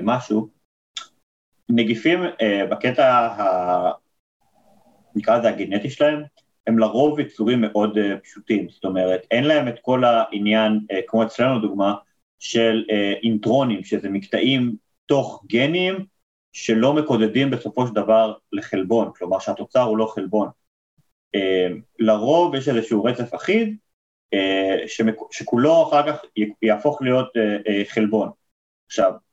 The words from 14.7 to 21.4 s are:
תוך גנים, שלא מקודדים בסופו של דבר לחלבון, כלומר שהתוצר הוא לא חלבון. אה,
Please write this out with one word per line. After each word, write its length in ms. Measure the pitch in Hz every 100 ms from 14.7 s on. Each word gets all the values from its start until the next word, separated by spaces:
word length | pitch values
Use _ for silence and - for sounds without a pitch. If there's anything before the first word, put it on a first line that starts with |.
| 110 _ _ -
תוך 380 | 139 - - -
גנים, 580 | 117 139 175 185 190 190 _ _ _ _
שלא 420 | - - 110 127
מקודדים 560 | 151 151 117 110 113 139
בסופו 360 | 123 - 127 123
של 80 |
דבר 400 | 107 104 110 110 107 _
לחלבון, 580 | 101 - 95 95 117 95 -
כלומר 200 | 90 95
שהתוצר 440 | 104 98 104 127
הוא 160 | 120 107
לא 80 | 110
חלבון. 420 | - 95 107 98 - _ _ _ _ _ _ _
אה, 340 | 101